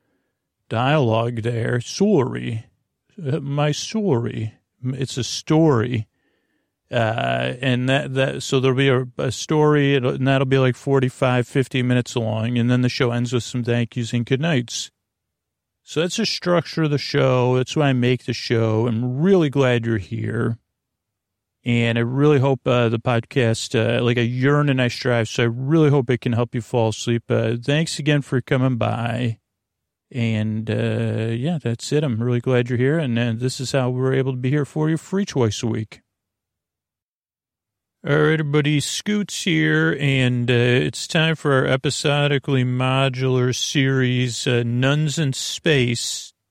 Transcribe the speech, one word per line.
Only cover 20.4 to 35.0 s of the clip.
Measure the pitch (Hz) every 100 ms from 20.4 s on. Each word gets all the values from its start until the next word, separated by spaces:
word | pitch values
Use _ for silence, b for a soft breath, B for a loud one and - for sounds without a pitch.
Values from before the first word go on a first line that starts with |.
| 120 117 _ _ _ _ _ _ _ _ _ _
And | 123 120 117 117
I |
really | 117 131 147 147
hope, | 135 131 -
uh, | 123 117
the | 117
podcast, | 131 117 - 139 117 113 - 113
uh, | 113 120
like, | 120 120
I |
yearn | 117 123 131 147 147
and | 131
I | 123
strive, | - 127 120 110
so | -
I | 117
really | 120 131 165 151
hope | 143 120
it | 123
can | 127
help | 113 120 123
you |
fall | - 123 110
asleep. | 107 - 117 -
Uh, | 117 113 120
thanks | 120 147 170 -
again | 147 147
for | - 135
coming | - 135 131 120
by. | 110 113 117 117 123 113 _ _ _ _ _ _ _
And, | 131 117 110 107 107 113
uh, | 110 113 110 113 110 113
yeah, | 113 143 165
that's | 120 117 -
it. | 147
I'm | 151 110
really | 120 120
glad | 135 123 120
you're | 120
here, | 131 165
and, | 143 117
uh, | 120 113
this | 127 -
is | 127
how | 139 123
we're | 127 131
able | 135 135
to | 127
be | 127
here | 147 139
for | 156 156
you |
free | 160